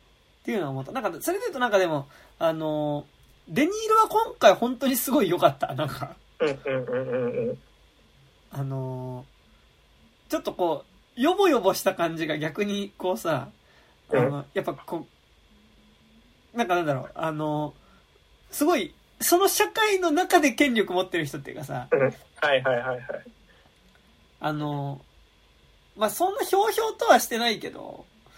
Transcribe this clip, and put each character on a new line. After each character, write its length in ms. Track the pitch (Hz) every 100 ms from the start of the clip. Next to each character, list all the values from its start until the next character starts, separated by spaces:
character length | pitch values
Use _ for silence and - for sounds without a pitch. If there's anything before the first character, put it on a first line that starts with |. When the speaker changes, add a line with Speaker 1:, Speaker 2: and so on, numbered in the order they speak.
| _ _ _ _ -
Speaker 1:
て 60 |
い 40 | 233
う 20 |
の 60 | 147
は 40 |
思 100 | 135
っ 40 | 135
た。 60 |
な 80 | 247
ん 40 |
か、 180 | 202 170
そ 100 | -
れ 60 | 392
で 80 | 480
言 60 |
う 20 |
と 60 | 277
な 100 | 247
ん 20 |
か 60 | 202
で 100 | 180
も、 200 | 147 135 - - -
あ 140 | 165
の、 540 | 160 156 151 147 147 - _ _ _ -
デ 180 | 165 311
ニ 60 |
ー 180 | 427 440
ロ 80 | 440
は 100 | 440
今 260 | 427 466 -
回 180 | - 185
本 220 | 247 254
当 100 | 269
に 80 | 262
す 120 | -
ご 120 | 269
い 60 | 185
良 80 | 175
か 100 | 156
っ 100 | -
た。 160 | -
な 120 | 135 143
ん 20 |
か。 280 | - 131 - _ -
Speaker 2:
う 60 | 156
ん 40 |
う 220 | 139 139
ん 140 | 131 120
う 100 | 123
ん 120 | 131
う 80 | 123
ん 340 | 120 123 117
う 20 |
ん。 40 | 135 _ _ _ _ _ _ _ _ _
Speaker 1:
あ 120 | 135
の、 640 | 135 135 131 127 127 123 123 _ _ _ _ _ _ _ _ _ -
ち 60 | 320
ょ 20 |
っ 40 |
と 100 | -
こ 300 | 196 175 147 - _ _ -
う、 40 |
ヨ 140 | 285 370
ボ 120 | 381
ヨ 140 | 247
ボ 120 | 190
し 100 | -
た 100 | 233 208
感 220 | 170 165
じ 100 | 160
が 100 | 151
逆 280 | 156 156 202
に 260 | 202 202 -
こ 160 | 185
う 40 | 214
さ、 320 | 170 139 131 - _ _ _ _ -
あ 40 | 139
の、 60 |
Speaker 2:
う 180 | 123 143
ん。 60 | 139
Speaker 1:
や 80 | 196
っ 40 | -
ぱ 80 |
こ 320 | 135 - 330 - _ _ _ _ _ _ _ _ _ _ _ _ _ _
う、 40 | 233
な 80 | 214
ん 20 |
か 80 | 175
な 80 |
ん 20 | 156
だ 80 |
ろ 100 | 131
う、 80 | - -
あ 160 | 160
の、 420 | 151 151 151 151 - _ _ _ _ _ _ _
す 140 | - 302
ご 100 | 311
い、 180 | 175 - _ -
そ 160 | - 349
の 100 | 381
社 220 | - 427
会 300 | 440 427 381
の 120 | 349
中 300 | 302 370 349
で 100 | 294
権 220 | 226 294
力 200 | 226 -
持 100 | 180
っ 60 | 185
て 80 | -
る 80 | 147
人 120 | 147
っ 40 |
て 100 | 135
い 20 |
う 40 | 123
か 60 |
さ。 240 | 143 135 127
Speaker 2:
う 40 | 151
ん。 40 |
は 60 | 127
い 40 | - - -
は 140 | 151 135
い 80 |
は 100 | 131
い 120 | 120 127
は 80 | 127
い。 60 | 131 - 240 - _ _ _ _ _ _ _ _ _ _
Speaker 1:
あ 120 | 151
の、 460 | 151 147 147 139 139 - _ _ _ _ _ _ _ _ -
ま 120 | 214
あ、 20 |
そ 200 | - 359
ん 60 | 427
な 60 |
ひ 120 | 403 381
ょ 120 | 440
う 40 |
ひ 100 | 440
ょ 80 | 453
う 80 | 427
と 80 | 466
は 140 | 247
し 80 | -
て 100 | 226
な 120 | 233
い 100 | 214
け 100 | -
ど、 360 | - - - - _ -